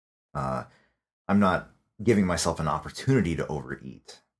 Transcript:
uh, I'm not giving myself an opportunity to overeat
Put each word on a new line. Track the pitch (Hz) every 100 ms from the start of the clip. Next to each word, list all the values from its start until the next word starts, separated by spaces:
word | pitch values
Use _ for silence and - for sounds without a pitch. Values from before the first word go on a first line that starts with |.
| _ _ _
uh, | 71 65 - - _ _ _ _ _ -
I'm | 101
not | 98 82 - _ _ -
giving | 110 104 92
myself | 85 87 80
an | 80
opportunity | 78 78 - - 135 85 82
to | -
overeat | 76 64 69 67 - - - _ _